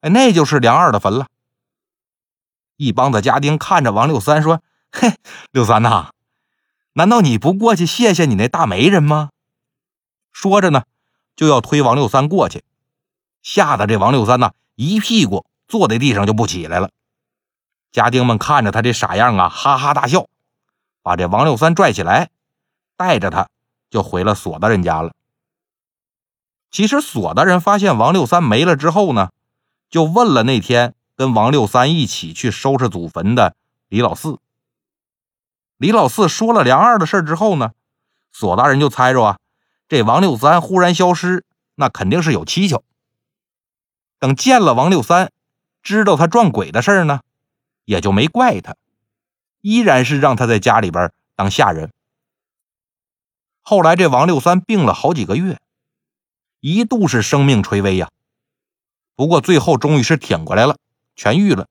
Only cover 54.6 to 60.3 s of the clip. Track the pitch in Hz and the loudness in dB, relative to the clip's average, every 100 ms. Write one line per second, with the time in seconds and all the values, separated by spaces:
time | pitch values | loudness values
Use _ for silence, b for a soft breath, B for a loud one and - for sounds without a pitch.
54.6 | 180 214 131 - 135 165 90 104 190 - | 0 0 0 0 -2 -4 -4 -4 -4 -8
55.6 | _ _ _ _ _ _ _ _ _ _ | _ _ _ _ _ _ _ _ _ _
56.6 | 139 185 233 247 180 120 104 147 139 120 | -4 -2 -2 0 0 0 0 2 2 2
57.6 | 95 101 98 92 82 _ _ _ _ _ | 0 -2 -2 -2 -6 _ _ _ _ _
58.6 | _ _ _ _ _ _ 143 165 - 170 | _ _ _ _ _ _ 0 0 2 0
59.6 | 127 135 151 151 120 156 - | 2 0 0 0 0 -2 -2